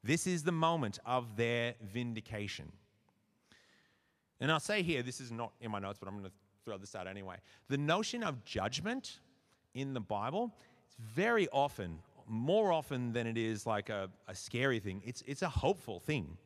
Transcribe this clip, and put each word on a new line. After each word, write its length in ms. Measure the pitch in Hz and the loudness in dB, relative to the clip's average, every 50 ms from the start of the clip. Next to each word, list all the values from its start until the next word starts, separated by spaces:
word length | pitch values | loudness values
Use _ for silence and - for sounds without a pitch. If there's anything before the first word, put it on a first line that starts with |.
| - | 2
This 240 | 107 151 170 - | 2 2 2 4
is 160 | 185 180 170 147 | 0 0 2 2
the 80 | 170 | 2
moment 480 | 175 160 165 165 170 165 131 107 101 - - | 2 4 4 4 4 4 2 0 -2 -4 -2
of 300 | 120 123 127 120 117 107 | 0 0 0 0 0 0
their 400 | 104 117 117 117 120 117 120 117 120 | 2 2 2 4 2 2 0 -2 -6
vindication. 880 | 113 101 95 120 123 120 113 110 110 - 110 107 104 98 - - 73 78 87 - _ _ _ _ _ _ _ _ _ _ _ _ _ _ - - _ _ _ _ _ _ _ _ _ _ _ _ _ _ _ _ | -12 -6 -4 -4 -2 -2 -4 -6 -6 -6 -6 -6 -4 -6 -6 -8 -12 -14 -16 -20 _ _ _ _ _ _ _ _ _ _ _ _ _ _ -20 -20 _ _ _ _ _ _ _ _ _ _ _ _ _ _ _ _
And 120 | 131 143 | 2 2
I'll 80 | 160 151 | 2 2
say 240 | - - 208 208 180 | 2 2 2 2 2
here, 180 | 160 165 127 | 2 2 0
this 180 | 123 123 120 - | 0 -2 -6 -8
is 120 | 135 120 | -8 -8
not 220 | 117 113 120 110 - _ | -6 -6 -6 -6 -8 _
in 120 | 123 113 | -6 -4
my 80 | 107 101 | -4 -2
notes, 200 | 98 98 101 - | -4 -4 -6 -6
but 80 | - | -8
I'm 80 | 95 101 | -8 -8
gonna 160 | 101 98 95 - _ _ _ _ _ _ | -8 -8 -10 -14 _ _ _ _ _ _
throw 140 | 117 107 | -8 -8
this 180 | 98 98 98 - | -8 -10 -10 -10
out 120 | 104 92 | -8 -8
anyway. 300 | 92 98 101 95 92 90 92 _ - - - _ | -8 -8 -8 -10 -10 -12 -14 _ -20 -20 -20 _
The 100 | - 135 | -4 -2
notion 460 | 139 147 151 165 196 220 - - 240 226 | 0 2 4 2 2 2 -2 -4 -2 -2
of 220 | 185 143 120 - | -2 -4 -4 -10
judgment 760 | - - 107 95 107 127 147 160 214 240 269 - - - - _ _ _ _ _ _ _ _ _ _ _ | -6 -2 0 0 0 -2 -2 -2 -2 -4 -4 -6 -10 -14 -14 _ _ _ _ _ _ _ _ _ _ _
in 200 | 123 139 139 135 | -4 -4 -2 -2
the 60 | 123 | -4
Bible, 560 | 104 - 107 101 104 123 151 202 240 240 - - - - - _ _ | -2 -2 -2 0 0 0 0 0 -2 -2 -6 -12 -20 -20 -20 _ _
it's 100 | _ - - | _ -16 -14
very 500 | 113 110 110 139 190 233 240 220 185 - | -14 -4 0 2 4 4 6 6 4 4
often, 500 | - 139 143 143 - - 101 85 82 80 - - - - - | 4 4 4 4 2 -4 -6 -6 -6 -8 -12 -18 -20 -20 -8
more 440 | - 110 110 120 147 185 220 214 196 | -4 -2 0 2 4 6 6 6 6
often 420 | 170 160 143 - 143 127 123 120 113 | 4 4 2 0 -2 -2 0 0 2
than 120 | 120 117 | 2 0
it 120 | 117 113 | 2 2
is, 280 | 117 113 113 110 104 - | 2 2 2 2 0 0
like, 240 | 117 110 107 101 - | 2 0 0 0 -2
a, 200 | 110 101 95 95 - - _ | -2 -2 -2 -4 -6 -14 _
a 80 | - 92 | -12 -12
scary 440 | - - - - 117 131 135 127 113 | -10 -10 -6 -2 2 2 2 2 2
thing, 220 | 95 101 92 101 98 | 0 -4 -6 -6 -8
it's, 180 | 117 123 - - | -10 -10 -10 -8
it's 160 | - 143 - | -8 -4 -2
a 80 | 190 170 | -2 0
hopeful 500 | 135 - - 151 202 196 - - 101 87 | 0 2 4 4 2 2 -2 -8 -8 -6
thing. 380 | - - 151 131 85 - 80 - _ | -2 0 0 0 0 -4 -8 -14 _